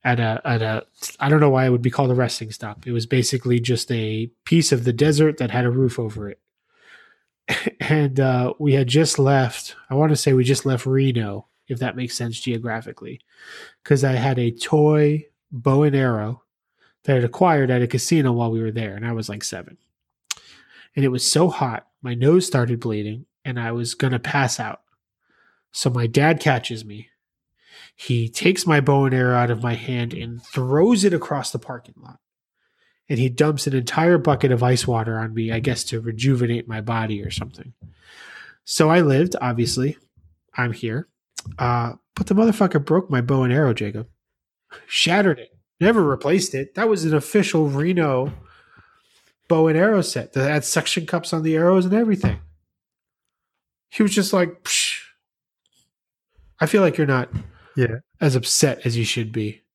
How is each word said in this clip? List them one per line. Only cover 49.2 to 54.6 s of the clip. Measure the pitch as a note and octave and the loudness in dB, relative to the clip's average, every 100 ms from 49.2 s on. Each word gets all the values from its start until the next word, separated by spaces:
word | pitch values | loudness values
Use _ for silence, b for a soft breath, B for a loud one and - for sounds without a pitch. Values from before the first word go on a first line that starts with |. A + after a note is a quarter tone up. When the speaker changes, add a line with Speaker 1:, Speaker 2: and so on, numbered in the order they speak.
| b _ _ | b _ _
Speaker 1:
bow | D#3+ D#3+ | 4 4
and | D#3 | 4
arrow | G3+ G#3 | 4 2
set | D#3+ C3 - | 0 -6 -6
that | C3+ C3+ | -4 -2
had | D3+ - | -2 -2
suction | E3 - - D#3 | -4 -2 -6 -4
cups | E3+ E3+ | -6 -4
on | E3 | -4
the | D#3+ D#3+ | 0 2
arrows | F3 F#3+ F3+ | 4 4 2
and | |
everything. | G#3 A3+ F#3+ - D#2+ - _ _ _ _ _ _ _ _ _ _ _ _ _ _ | 0 2 0 0 -2 -10 _ _ _ _ _ _ _ _ _ _ _ _ _ _
He | - | 0
was | G#3 G3+ | 0 2
just | F#3+ | 0
like, | G3 F3 - | 0 0 -4